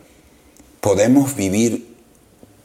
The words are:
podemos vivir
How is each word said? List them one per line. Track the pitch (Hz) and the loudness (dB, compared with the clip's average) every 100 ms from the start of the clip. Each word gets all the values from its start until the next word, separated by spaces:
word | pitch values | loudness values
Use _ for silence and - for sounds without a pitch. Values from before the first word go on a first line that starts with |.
| _ _ _ _ _ - - _ | _ _ _ _ _ -20 -20 _
podemos | 107 98 110 139 135 - | -2 0 2 2 2 -4
vivir | 95 101 120 110 - - _ _ _ _ - _ | -4 -2 -2 -4 -10 -20 _ _ _ _ -20 _